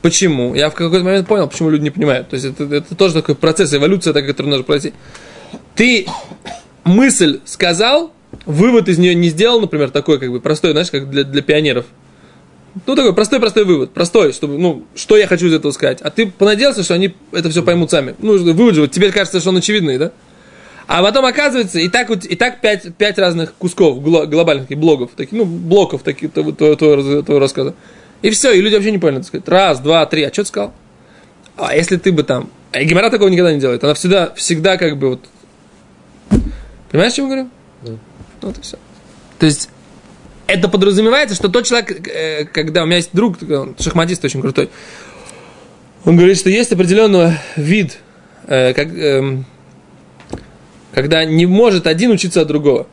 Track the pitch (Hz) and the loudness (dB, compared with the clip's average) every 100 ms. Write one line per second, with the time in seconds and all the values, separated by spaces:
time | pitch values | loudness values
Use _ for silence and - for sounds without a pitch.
0 | 170 - 185 139 123 135 151 - 170 180 | 0 0 0 0 -2 -2 -2 -2 -2 0
1 | 180 196 180 208 151 - 160 151 147 - | 0 -2 0 0 -2 -2 0 0 -2 -2
2 | 147 127 123 131 135 - 147 147 - 165 | -2 -2 -4 -8 -8 -8 -4 -4 -6 0
3 | 190 160 156 147 160 160 170 143 156 196 | 0 0 -2 0 0 0 0 2 2 0
4 | 170 147 139 139 143 139 127 147 139 - | 0 -2 -2 -6 -4 -4 -2 -2 -4 -12
5 | - - - - - - - - 240 233 | -20 -20 -20 -20 -20 -20 -12 0 2 2
6 | 180 - - - - - - _ 170 190 | -2 -12 -16 -20 -18 -18 -20 _ 2 4
7 | 262 - 165 135 - - 175 170 226 294 | 4 2 0 0 -12 -4 -2 0 2 0
8 | 330 _ _ - - 151 226 233 190 170 | -2 _ _ -18 -6 2 4 4 4 2
9 | 180 175 175 156 226 233 190 151 139 143 | 2 2 0 0 0 2 0 -2 -2 -2
10 | 147 143 131 120 127 156 170 151 180 139 | 0 0 -2 -6 -4 -2 0 0 -2 -6
11 | 135 139 139 139 139 151 151 123 - _ | -4 -4 -2 -2 0 0 2 -2 -6 _
12 | _ _ - - _ _ _ 190 - 269 | _ _ -20 -20 _ _ _ -12 -2 2
13 | 247 175 214 269 220 214 202 156 127 - | 2 2 0 0 2 2 2 2 0 -4
14 | 170 226 160 - 147 143 180 139 - - | 0 2 2 0 -6 -2 -2 -2 -12 -16
15 | - 214 190 180 175 160 143 135 135 - | 2 2 4 0 2 0 -2 -2 -4 -2
16 | 151 - 220 - 202 214 277 214 170 175 | -6 -2 -4 0 0 4 2 0 -2 0
17 | 190 - - 175 165 160 175 175 165 165 | 0 -4 -8 -4 -2 0 0 0 2 0
18 | 131 - 214 202 170 160 240 165 147 175 | -2 -4 0 2 2 4 4 4 2 2
19 | 196 202 190 185 175 185 180 214 160 127 | 0 0 -2 -2 0 -2 0 -2 0 -2
20 | 160 - _ - - - - - - 170 | -4 -8 _ -20 -20 -20 -20 -20 -4 0
21 | 196 254 262 247 294 247 196 180 175 240 | 2 2 0 0 -2 -2 -2 -2 -2 -2
22 | 233 214 - 175 240 247 214 208 180 170 | -2 -6 -6 -2 -2 0 -2 -2 -6 -4
23 | 208 202 185 170 160 - 180 - 165 127 | -2 0 0 -2 -6 -6 -6 2 2 2
24 | 147 165 151 151 165 139 131 143 160 143 | 0 0 2 0 2 0 -4 -2 2 2
25 | 123 - 143 214 196 170 170 196 185 139 | -2 -8 -8 -4 -4 -4 0 2 2 -2
26 | - 139 160 - 156 151 151 147 156 143 | -6 -6 -6 -4 -6 0 2 4 2 2
27 | 139 143 147 143 135 - 135 - - - | 0 -2 0 0 2 -2 -8 -8 -20 -20
28 | - _ 214 220 269 196 208 208 202 202 | -20 _ -2 0 2 2 4 2 0 0
29 | 165 139 185 - - 180 190 185 139 165 | 0 -2 -8 -12 0 2 2 0 0 0
30 | 151 156 143 - 208 208 202 - _ _ | 2 -2 -2 -4 -6 -6 -8 -12 _ _
31 | _ - _ _ _ - 139 139 170 180 | _ -20 _ _ _ -8 -2 0 0 0
32 | 180 160 143 123 - - - 127 156 165 | 0 0 0 -4 -6 -18 -10 -4 0 2
33 | 208 233 196 175 175 147 135 120 143 147 | 2 2 2 4 2 2 -2 0 -2 0
34 | 180 190 165 - - 165 180 185 170 143 | 2 2 0 -6 -4 0 0 2 0 0
35 | 135 127 - _ _ _ _ _ _ _ | -2 -4 -12 _ _ _ _ _ _ _
36 | _ - - - - - - - - 151 | _ -20 -2 -2 -2 -10 -18 -20 -4 0
37 | 220 254 269 269 254 - _ _ 117 113 | 0 -2 -4 -6 -8 -16 _ _ -16 -16
38 | - - - - 196 - - - - - | -18 -20 -20 -14 -14 -12 -16 -18 -20 -20
39 | - - - - 156 143 - - - - | -20 -20 -20 0 0 0 -8 -16 -20 -20
40 | - - - - - 190 185 196 196 196 | -20 -20 -20 -14 -4 -2 0 2 2 4
41 | 220 262 277 190 202 240 - 240 190 185 | 2 2 0 -2 0 0 0 -2 -2 -10
42 | 175 160 160 151 151 - 156 160 165 175 | -10 -8 -6 -6 -6 -6 -2 -2 0 0
43 | 165 175 226 170 147 143 135 127 - 170 | 0 0 0 -2 -4 -4 -4 -8 -4 -2
44 | 165 185 143 135 131 135 - - - - | -2 -2 -4 -4 -4 -2 -4 -8 -20 -20
45 | - - - - - - - - - - | -20 -20 -20 -20 -20 -20 -20 -20 -20 -4
46 | - 170 180 185 190 208 240 180 180 202 | 2 6 6 4 2 0 0 0 2 4
47 | 220 190 170 156 - - 147 208 165 - | 4 4 2 0 -6 -6 -2 0 -2 -8
48 | - _ - - - 131 127 127 151 175 | -20 _ -20 -20 -4 0 2 0 -4 -2
49 | 151 135 139 135 131 _ _ - _ - | 0 0 0 -4 -10 _ _ -20 _ -20
50 | _ - - - - - - - - - | _ -20 -16 -16 -16 -20 -20 -20 -8 -4
51 | 143 160 160 160 175 190 240 185 160 160 | 0 0 2 2 4 4 4 2 0 0
52 | 240 196 185 175 151 151 143 123 - | 2 0 0 0 0 0 2 0 -4